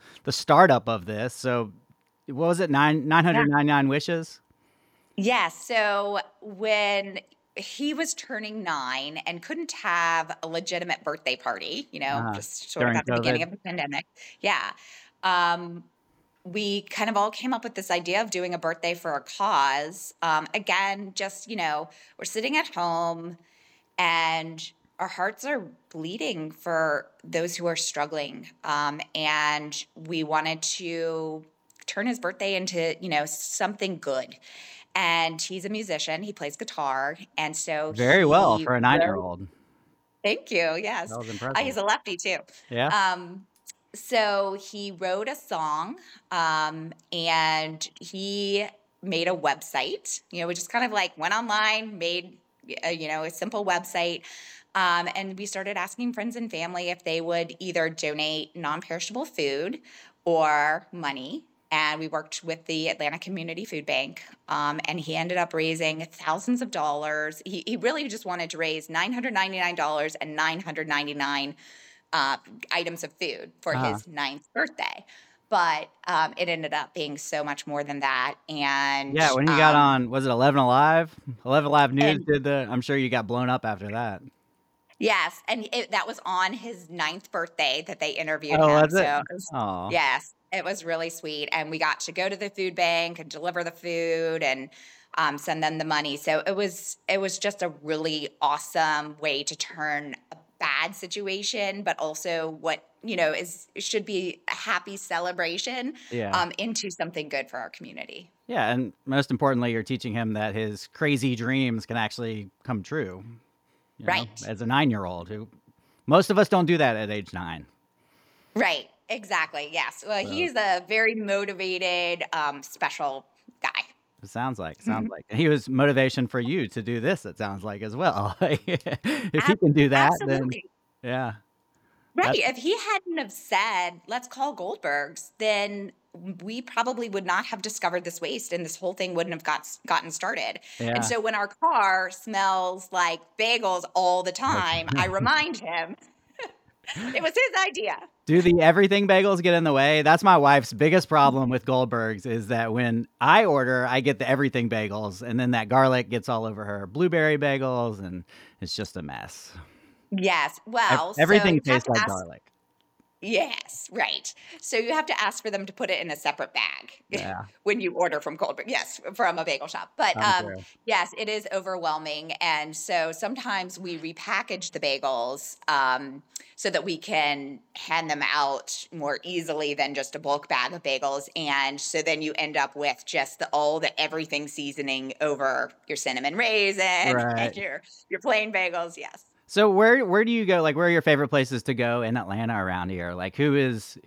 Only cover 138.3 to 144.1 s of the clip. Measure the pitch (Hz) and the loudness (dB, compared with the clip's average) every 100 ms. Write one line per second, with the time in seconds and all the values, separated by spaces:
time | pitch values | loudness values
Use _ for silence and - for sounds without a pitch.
138.3 | 131 - 175 165 - 185 190 185 175 175 | -6 -6 -6 -6 -8 -8 -6 -4 -2 -4
139.3 | 165 - 151 - - - 165 165 156 185 | -4 -4 -4 -6 -10 -2 -2 -2 -8 -6
140.3 | 208 110 - - - 117 120 117 233 220 | -4 -6 -8 -14 -6 -2 0 0 0 0
141.3 | 214 202 - 330 254 196 185 185 - 226 | -2 -4 0 2 4 4 2 0 -8 -6
142.3 | 196 196 190 180 190 - 185 175 165 - | 0 2 2 0 -4 -4 0 0 0 -8
143.3 | - 220 233 202 180 - 185 180 | -2 2 2 2 0 0 2 4